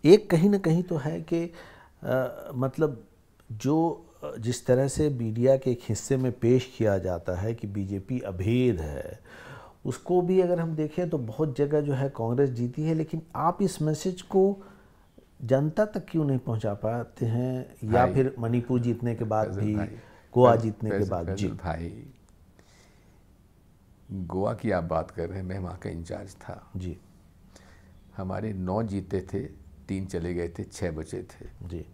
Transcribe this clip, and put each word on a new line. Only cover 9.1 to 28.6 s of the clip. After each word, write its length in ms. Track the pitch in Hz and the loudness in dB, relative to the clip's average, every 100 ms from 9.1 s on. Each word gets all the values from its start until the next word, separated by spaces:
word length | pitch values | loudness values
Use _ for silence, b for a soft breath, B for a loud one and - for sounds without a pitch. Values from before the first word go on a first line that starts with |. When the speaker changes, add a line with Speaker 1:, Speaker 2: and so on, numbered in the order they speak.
| - B B B B B B - | -14 B B B B B B -8
Speaker 1:
उसको 360 | - - 180 | -8 0 2
भी 200 | 175 185 | 4 4
अगर 180 | 180 175 | 4 2
हम 160 | 165 156 | 0 -2
देखें 340 | 151 - 175 | -4 -2 -2
तो 80 | 160 | -2
बहुत 400 | 113 113 156 131 | -4 -2 -2 0
जगह 240 | 143 151 | 0 2
जो 120 | 147 | 0
है 160 | 131 139 | 0 -2
कांग्रेस 400 | - 113 120 139 | -2 -2 2 2
जीती 340 | 120 120 127 | 0 -4 -2
है, 100 | 156 | -2
लेकिन 280 | 160 160 165 160 - | 0 -2 -6 -8 0
आप 260 | 156 180 | 0 2
इस 200 | 196 - | 0 2
मैसेज 400 | 151 151 190 185 | 0 0 -4 -6
को 420 | - 190 190 196 B B B B B - _ _ | 0 4 4 2 B B B B B -20 _ _
जनता 440 | 117 131 151 156 214 | 2 4 4 2 0
तक 200 | 208 - | -2 -2
क्यों 160 | 165 147 | 0 2
नहीं 140 | 131 | 0
पहुंचा 340 | - 110 107 | 0 -2 -2
पाते 520 | 101 110 120 117 - 117 | -2 -2 -2 -6 -4 0
हैं? 500 | 120 127 127 - - | 0 0 -4 -8 -10
या 220 | 107 120 127 | 2 4 4
Speaker 2:
भाई, 80 | |
Speaker 1:
फिर 220 | 135 131 127 | 4 2 0
मणिपुर 400 | 117 120 120 127 | 0 0 2 0
जीतने 360 | 120 117 120 113 | 2 0 -2 -2
के 80 | |
बाद 240 | 110 107 104 | 0 0 0
Speaker 2:
फैजल 140 | 95 | -2
Speaker 1:
भी, 140 | 104 107 | 0 0
Speaker 2:
भाई, 120 | 104 107 B B B | -2 -8 B B B
Speaker 1:
गोवा 180 | 123 123 | 8 8
Speaker 2:
फैज-, 120 | 113 | 8
Speaker 1:
जीतने 260 | 113 107 107 | 2 -2 -2
के 80 | 101 | 0
Speaker 2:
फैजल, 120 | 98 | 0
Speaker 1:
बाद, 160 | 90 85 | -2 -4
Speaker 2:
फैजल 120 | 95 | -2
Speaker 1:
जी। 100 | 98 | -4
Speaker 2:
भाई, 580 | 104 82 80 85 107 135 - - - - - b b b b b b _ _ _ _ _ _ _ - - | -4 -6 -6 -8 -10 -18 -20 -20 -20 -20 -20 b b b b b b _ _ _ _ _ _ _ -20 -12
गोवा 420 | 98 85 90 104 | -10 -6 -2 -2
की 180 | 113 113 | -2 0
आप 120 | 92 | 0
बात 280 | 82 80 80 | 0 -2 -4
कर 180 | - 85 | -8 -6
रहे 100 | 95 | -6
हैं, 60 | 92 | -8
मैं 140 | 95 | -6
वहाँ 180 | 90 90 | -8 -8
का 120 | 104 | -8
इंचार्ज 460 | 85 85 - 95 - | -10 -8 -10 -12 -16
था। 360 | - - - 95 | -16 -16 -12 -10
Speaker 1:
जी। 220 | 90 - - - - - - b b b b b - - | -8 -10 -16 -20 -20 -20 -20 b b b b b -18 -10
Speaker 2:
हमारे 360 | 95 95 110 | -6 -4 -6
नौ 300 | 95 | -4